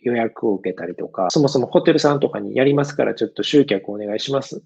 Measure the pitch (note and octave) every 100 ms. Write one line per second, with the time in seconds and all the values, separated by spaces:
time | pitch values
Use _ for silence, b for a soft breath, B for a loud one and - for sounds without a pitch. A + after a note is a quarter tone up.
0 | A#2+ A#2+ A2+ - A#2 F#2+ F#2 - E2+ F2
1 | F#2 - F2+ D#3+ C#3 C3 B2+ F3 E3 D#3
2 | D3 C#3+ - G#2 G2+ A#2 C#3 C#3+ C#3+ -
3 | A2 - A2 - - D3 C#3 G2 - G#2
4 | G#2 G#2+ - C#3 - -